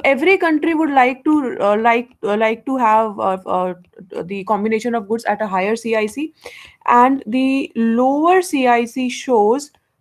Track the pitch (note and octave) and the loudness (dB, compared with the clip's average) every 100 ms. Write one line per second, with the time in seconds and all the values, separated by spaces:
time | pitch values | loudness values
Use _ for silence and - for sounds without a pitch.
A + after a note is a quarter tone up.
0 | C4+ C4 F4 F#4+ E4+ D4+ D#4+ D#4 D#4 C#4 | 0 2 2 2 2 0 0 0 2 2
1 | B3 C4 D#4 D4+ B3 - G3+ G#3 A#3 A#3+ | 2 0 0 0 0 -2 0 2 2 0
2 | A#3+ - G#3 G#3 A3 A#3 - C4 A3 A3 | -2 -8 -4 0 0 -2 -4 0 2 2
3 | A3 G#3 F#3+ F#3+ F#3 F#3 F3+ F3 _ - | 0 -2 -4 -4 -4 -4 -4 -6 _ -20
4 | F#3 - E3+ G3 G3 G#3 A3 A3 A#3+ A#3 | -14 -12 -8 -8 -4 -2 -2 -2 -2 -4
5 | G3 A#3 - G#3 G#3+ F#3+ G3 A3+ A3+ A3 | -4 -4 -4 -4 -4 -2 -2 -2 -2 -2
6 | G#3+ C4+ D#4 _ - - - _ - A#3+ | -2 -6 -10 _ -20 -20 -20 _ 2 4
7 | B3+ C4+ G#3 B3+ C4 C4+ - A3+ A3+ A3+ | 4 2 -2 -2 0 -2 -4 -2 0 2
8 | C4 C#4+ E4 F#4 F4+ C#4+ B3 A#3+ A#3+ C4 | 2 2 4 2 2 0 2 2 0 -4
9 | B3+ B3 - A#3 G#3 C4+ C#4+ _ _ _ | -6 -6 0 2 4 0 -4 _ _ _